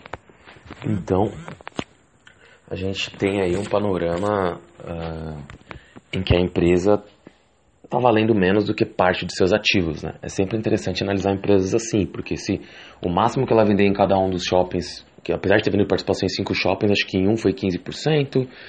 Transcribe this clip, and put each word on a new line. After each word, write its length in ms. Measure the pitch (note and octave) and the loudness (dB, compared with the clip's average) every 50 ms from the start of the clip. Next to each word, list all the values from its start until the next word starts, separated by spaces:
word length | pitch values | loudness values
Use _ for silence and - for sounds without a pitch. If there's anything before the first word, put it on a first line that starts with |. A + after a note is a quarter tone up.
| - - - - _ - - _ - - - - - - - - - | -12 -16 -18 -18 _ -20 -20 _ -20 -20 -20 -20 -20 -20 -18 -10 -6
Então, 460 | A2 A2 - - - F#2+ F2+ G#2 G#2+ F#2+ D3+ E3 - - - - - - - - - _ _ _ _ _ _ _ - - _ - - - _ _ - | -4 -4 -4 -2 0 0 2 0 0 -2 -8 -14 -16 -16 -16 -16 -14 -12 -12 -12 -14 _ _ _ _ _ _ _ -20 -20 _ -20 -20 -20 _ _ -12
a 60 | - | -10
gente 340 | F2+ F#2 F#2+ F#2+ F#2 - - - | -8 -6 -6 -6 -6 -8 -8 -6
tem 240 | - G#2 G2 G2 G2+ | -2 -2 0 0 0
aí 160 | G2 F2+ F2 | 0 0 0
um 80 | F#2 G2+ | -2 -2
panorama, 960 | G2+ G2+ G2+ G#2 G#2 F#2+ F2 E2+ E2+ E2+ F2 G2 G#2 G#2 G2+ F#2+ F2 E2+ E2+ - - - - - | -2 -2 0 0 0 0 0 -2 -2 -2 -2 0 0 0 0 0 -2 -4 -6 -10 -18 -20 -18 -14
ah, 520 | - F2 E2+ E2 E2 D#2+ D#2+ D#2+ D#2+ D#2 D2 C#2 C#2 - - - - - - - - - - - _ - | -12 -10 -8 -8 -8 -8 -10 -10 -10 -10 -12 -14 -16 -18 -20 -20 -20 -20 -20 -20 -20 -20 -20 -14 _ -6
em 80 | F#2+ F#2+ | -4 0
que 100 | - F#2+ | 2 4
a 80 | F2 | 4
empresa 600 | F2+ F2 - - E2+ E2+ F2+ F2+ F2 G2+ G#2 G#2 - - - _ _ - - _ _ _ _ _ _ _ _ _ - - | 4 2 2 2 4 4 4 4 4 4 2 2 0 -4 -20 _ _ -20 -20 _ _ _ _ _ _ _ _ _ -10 -6
tá 80 | - C#3 | -2 2
valendo 380 | B2 B2 A2 G#2+ A2 A2 A#2 | 4 4 4 4 4 4 4
menos 300 | A2 F#2 F2+ F#2+ G#2+ G#2 | 4 4 4 4 2 2
do 60 | G#2 G#2+ | 0 0
que 140 | - A2 | -2 -2
parte 400 | - - - F#2+ F#2 F2+ - - | -2 0 2 2 2 2 0 -4
de 80 | F2 - | -6 -2
seus 180 | - G2 F2+ G2+ | 0 2 2 2
ativos, 520 | G#2+ - - - G#2 F2 E2 D2+ D#2 D#2+ | 2 0 0 0 0 0 -2 -4 -6 -8
né? 100 | D#2+ - - - | -10 -10 -12 -12
É 60 | - | -8
sempre 280 | - - F#2+ F#2 - | -4 -2 -2 -2 -2
interessante 460 | A2 G#2+ A2 G#2+ G2+ - - F#2 - - | -4 -2 0 -2 -2 -2 -4 -4 -4 -2
analisar 300 | G2 G2+ G2 F#2 G2 G2 | -2 0 0 0 0 0
empresas 420 | F#2+ - - G2+ G2 F#2 F#2+ A2 | 0 2 4 4 4 4 2 0
assim, 320 | A2+ - - - A2 F#2 | -2 -2 0 0 0 0
porque 300 | - - - - - E2+ | 0 -4 -8 -8 -8 -8
se 240 | D2+ - - G2 E2+ - - - - - - - - - | -6 -4 -4 -4 -4 -6 -10 -20 -20 -20 -20 -14 -8 -6
o 60 | F2+ | -2
máximo 380 | E2+ F#2 G#2+ A#2+ - C#3 C3 - | 2 2 2 2 2 0 0 2
que 40 | B2 | 4
ela 120 | A2+ A2 | 4 4
vender 200 | G#2 G#2 G2 G2+ | 4 4 4 4
em 80 | G2+ G2+ | 4 4
cada 240 | G2+ G2+ F#2 G2 | 2 2 2 4
um 140 | F#2+ F#2+ F#2+ | 2 2 0
dos 140 | F2+ F2 F2 | 0 -2 -2
shoppings, 600 | - F#2 F2+ F2+ F2+ - F2+ E2+ - - - - _ _ - - | 0 2 2 2 0 -2 -4 -6 -6 -10 -16 -18 _ _ -10 -6
que 80 | - E2+ | -4 -4
apesar 240 | D#2+ - F#2+ G2 | -2 2 2 4
de 80 | G#2+ - | 4 4
ter 60 | G#2+ F#2+ | 2 2
vendido 160 | G2 G2+ F#2+ | 2 2 2
participação 380 | G2 F2+ - - F#2+ - - | 0 0 0 -2 -2 0 0
em 20 | F#2 | -2
cinco 260 | - - G2 F#2+ F#2+ | -2 -2 -2 -2 -2
shoppings, 380 | - - F2+ F#2+ - - G#2 G2+ | 0 0 0 0 2 2 2 2
acho 140 | F2+ - - | 0 0 -2
que 80 | - F#2+ | 0 0
em 80 | F#2 | 2
um 100 | F#2+ A2+ | 2 2
foi 160 | A2+ - G2+ F#2+ | 2 2 0 0
quinze 280 | - - F#2+ F2 F2 | 0 0 -2 -2 -4
por 140 | - - - | -6 -10 -12
cento, 520 | - - D3 D#3+ D3+ C#3 C3+ - C3+ B2+ B2+ - - - | -6 -2 0 0 0 0 0 0 -2 -2 -2 -6 -16 -20